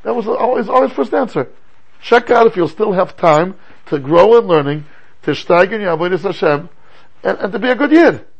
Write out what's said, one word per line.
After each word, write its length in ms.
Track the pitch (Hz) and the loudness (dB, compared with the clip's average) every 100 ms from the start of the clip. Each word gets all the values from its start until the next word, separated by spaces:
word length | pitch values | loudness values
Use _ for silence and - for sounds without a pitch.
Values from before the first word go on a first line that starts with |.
That 120 | - | -6
was 140 | 240 208 | -6 -4
always, 400 | 254 233 254 208 | -4 -2 -2 0
always 240 | 254 262 | 0 0
first 220 | - 247 | -2 -2
answer. 340 | 285 262 156 127 - - - - - | -2 -2 -4 -8 -12 -20 -20 -20 -18
Check 280 | - 240 233 | 2 2 4
out 160 | 240 226 | 4 4
if 100 | 190 | 2
you'll 120 | 165 | -4
still 240 | - 214 | -2 -2
have 240 | 185 185 - | 0 -2 0
time 380 | 170 151 180 190 - - - | 2 4 0 -6 -18 -18 -6
to 120 | 151 | -6
grow 380 | 131 170 202 233 | 2 2 6 4
in 100 | 196 | 4
learning, 380 | 160 139 151 151 - - - | 0 0 -6 -10 -20 -20 -10
to 80 | - | -6
steig 420 | 143 - 175 185 | -6 0 2 2
in 80 | 214 | 0
your 160 | 196 160 | -4 -2
Avodas 260 | 180 185 | -2 -4
Hashem, 460 | 196 170 170 147 - - - - - - | -4 -2 0 -2 -6 -18 -20 -20 -20 -8
and, 160 | 190 - | -6 -4
and 140 | 208 | -6
to 60 | 202 | -4
be 120 | 247 | -2
a 40 | |
good 180 | 240 285 | -2 2
Yid. 320 | 311 302 131 - | 4 4 2 -12